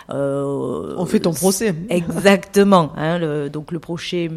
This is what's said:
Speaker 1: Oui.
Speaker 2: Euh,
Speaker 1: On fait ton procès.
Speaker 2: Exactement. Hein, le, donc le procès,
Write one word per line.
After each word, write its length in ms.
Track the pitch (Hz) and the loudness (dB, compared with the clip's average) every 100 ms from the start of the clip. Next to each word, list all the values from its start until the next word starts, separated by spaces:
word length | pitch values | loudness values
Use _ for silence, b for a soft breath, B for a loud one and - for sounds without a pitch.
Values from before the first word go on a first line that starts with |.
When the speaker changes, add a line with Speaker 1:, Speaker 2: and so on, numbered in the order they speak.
| B | B
Speaker 1:
Oui. 60 | 135 | -4
Speaker 2:
Euh, 760 | 139 139 139 139 131 - 76 71 | -2 -2 -2 -4 -4 -4 -6 -6
Speaker 1:
On 100 | 175 | 0
fait 140 | 220 | 2
ton 120 | 175 | 2
procès. 420 | 151 185 196 226 160 202 | 2 0 2 0 -2 -2
Speaker 2:
Exactement. 1040 | 180 165 160 196 196 - 196 202 190 151 - | -2 -2 2 4 4 2 4 6 6 4 -2
Hein, 220 | 156 175 | -2 -2
le, 320 | 160 147 143 | -2 -2 -4
donc 220 | 151 147 | -8 -8
le 60 | 170 | -10
procès, 500 | - 170 - 175 170 | -8 -10 -6 -4 -4